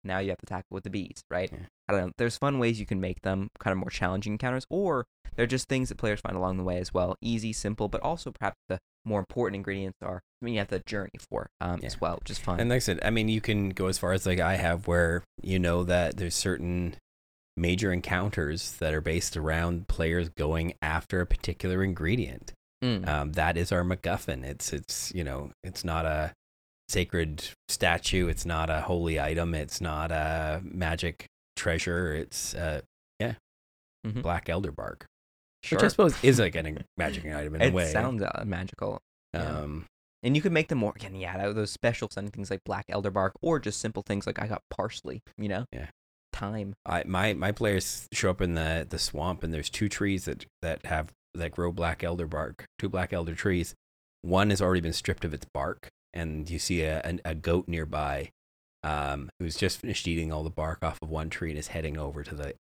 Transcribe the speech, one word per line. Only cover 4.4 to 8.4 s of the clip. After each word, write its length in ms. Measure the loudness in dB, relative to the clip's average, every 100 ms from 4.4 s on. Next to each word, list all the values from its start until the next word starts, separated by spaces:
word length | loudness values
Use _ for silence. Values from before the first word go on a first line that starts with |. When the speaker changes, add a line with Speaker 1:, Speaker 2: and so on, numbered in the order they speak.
| -2 -2 -2
Speaker 1:
or 340 | 0 2 2 -2 _ -8 0
they're 100 | 2
just 220 | 2 0
things 200 | 0 0
that 100 | 0
players 220 | 0 0
find 160 | -2 0
along 220 | 0 0
the 60 |
way 140 | 0 -2
as 140 | 0
well. 220 | 0 0 0
Easy, 320 | -2 -2 -2
simple, 360 | -2 -2 -2 -2
but 120 | 0
also 280 | -2 -4 -6
perhaps 260 | -6